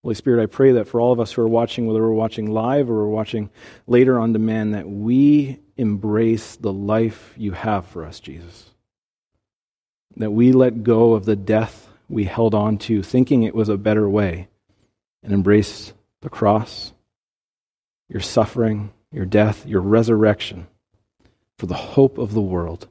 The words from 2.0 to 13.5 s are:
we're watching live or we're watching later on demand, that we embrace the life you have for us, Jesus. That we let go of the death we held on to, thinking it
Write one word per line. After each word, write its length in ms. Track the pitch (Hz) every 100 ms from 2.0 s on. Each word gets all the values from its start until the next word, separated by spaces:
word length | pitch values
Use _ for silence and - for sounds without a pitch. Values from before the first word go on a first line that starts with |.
we're 120 | 110
watching 380 | 110 110 - 107
live 380 | 110 117 143 127
or 60 |
we're 140 | 110 104
watching 420 | 110 110 113 104 _ - - -
later 320 | 120 131 123
on 140 | 113
demand, 420 | 110 110 110 107
that 140 | 104 95
we 720 | 101 110 127 143 147 135 131 _ -
embrace 800 | 113 101 107 107 113 113 - -
the 160 | 104
life 640 | 98 101 110 113 107 - -
you 160 | 104
have 340 | 90 110 101 87
for 180 | 87
us, 160 | 78 -
Jesus. 500 | - 78 85 - _ _ _ _ _ _ _ _ _ _ _ _ _ _ _ -
That 140 | 107
we 220 | 107 123
let 300 | 131 127 113
go 300 | 110 113 117
of 120 | 110 98
the 100 | 101
death 520 | 95 110 113 - - _ _
we 160 | 110
held 300 | 95 - 113
on 240 | 107 104 104
to, 240 | - 107
thinking 400 | 92 127 120 135
it 120 | 110